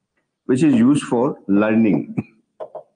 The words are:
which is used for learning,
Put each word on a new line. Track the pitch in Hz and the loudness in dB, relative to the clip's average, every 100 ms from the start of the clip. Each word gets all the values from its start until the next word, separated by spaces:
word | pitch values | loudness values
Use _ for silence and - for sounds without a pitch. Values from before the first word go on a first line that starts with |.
| _ _ _ _ - | _ _ _ _ -4
which | 127 | 0
is | 156 120 | 2 4
used | 120 143 - | 4 2 0
for | 123 135 - - | -2 -2 -4 -2
learning, | 101 107 110 113 80 - - - _ _ _ - - - | 0 2 2 2 0 -4 -10 -12 _ _ _ -18 -18 -20